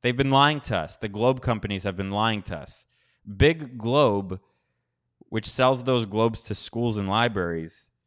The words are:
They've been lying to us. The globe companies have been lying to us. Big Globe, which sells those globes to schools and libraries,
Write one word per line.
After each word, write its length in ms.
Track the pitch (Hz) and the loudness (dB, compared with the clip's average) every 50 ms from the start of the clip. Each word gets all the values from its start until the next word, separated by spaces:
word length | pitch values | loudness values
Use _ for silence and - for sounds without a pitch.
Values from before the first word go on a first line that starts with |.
They've 160 | - 123 123 | 0 0 0
been 140 | 123 139 135 | 2 2 4
lying 300 | 135 135 143 147 156 143 - | 6 6 6 6 4 0 -4
to 140 | - 113 92 | -2 -2 -2
us. 180 | 78 76 - | -2 -4 -8
The 120 | - - 107 | -8 -8 -8
globe 340 | 98 104 113 127 135 127 - | -4 2 2 2 2 2 0
companies 420 | - 117 107 - 101 101 95 90 | -2 -2 -2 -2 -4 -4 -2 -4
have 120 | 98 92 | -4 -4
been 140 | 90 98 95 | -4 -6 -4
lying 320 | 101 104 110 113 110 104 92 | -2 0 0 0 0 -2 -6
to 120 | - 92 | -8 -10
us. 300 | 76 69 - - - - _ _ _ _ _ _ _ _ - 101 | -10 -10 -14 -18 -20 -20 _ _ _ _ _ _ _ _ -16 -2
Big 420 | 98 127 151 165 160 151 127 131 120 | 4 4 4 4 2 -4 -12 -12 -6
Globe, 600 | 107 113 127 143 147 120 101 101 98 92 92 92 _ _ _ _ _ _ _ _ _ _ _ _ _ _ _ _ - _ | -4 0 2 4 4 4 4 0 -2 -4 -8 -10 _ _ _ _ _ _ _ _ _ _ _ _ _ _ _ _ -20 _
which 180 | - 110 107 | -6 -4 -4
sells 380 | - - - 131 127 135 123 120 | -4 0 2 4 4 4 2 2
those 220 | 127 131 123 113 | 2 2 2 2
globes 360 | 101 98 107 113 117 113 - - | 0 0 2 2 2 2 -2 -8
to 100 | - 107 | -6 -6
schools 420 | - - - - 117 120 120 110 | -6 -6 -6 -4 -2 -2 0 0
and 120 | 107 101 95 | -2 -2 0
libraries, 800 | 98 110 117 120 110 101 90 85 85 82 80 82 - - - _ _ _ _ | 2 2 2 0 0 -2 -2 -2 -2 -4 -6 -8 -10 -14 -14 _ _ _ _